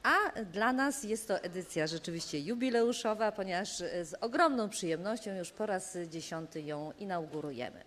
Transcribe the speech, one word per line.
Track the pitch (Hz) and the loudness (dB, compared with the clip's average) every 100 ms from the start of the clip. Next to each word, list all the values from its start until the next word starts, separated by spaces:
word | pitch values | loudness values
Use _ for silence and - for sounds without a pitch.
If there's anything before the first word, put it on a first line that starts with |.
A | 247 349 415 - | 6 6 4 0
dla | 196 190 233 | -4 2 4
nas | 254 277 277 | 4 4 2
jest | 208 220 - | -2 -2 0
to | 190 | 0
edycja | 180 180 175 165 156 | 0 -6 -2 0 0
rzeczywiście | 160 175 170 - 151 | 0 -4 -4 -4 -4
jubileuszowa, | 147 240 254 233 233 240 226 214 214 | -2 0 4 6 4 4 0 2 0
ponieważ, | 208 190 175 196 - | 0 -2 -2 -2 -4
e, | 175 180 | -2 -2
z | 170 | -4
ogromną | - 233 285 330 254 208 | -4 0 4 6 4 0
przyjemnością | - 175 160 196 226 208 | 0 0 0 0 -4 -4
już | 190 170 | -4 -6
po | - | -4
raz | 214 185 185 180 170 | -2 -2 -2 -6 -6
dziesiąty | 160 156 160 160 160 | -8 -6 -6 -6 -8
ją | 151 147 151 - | -6 -4 -6 -8
inaugurujemy. | 202 175 156 151 147 131 117 85 | -4 -4 -2 -6 -6 -4 -6 -8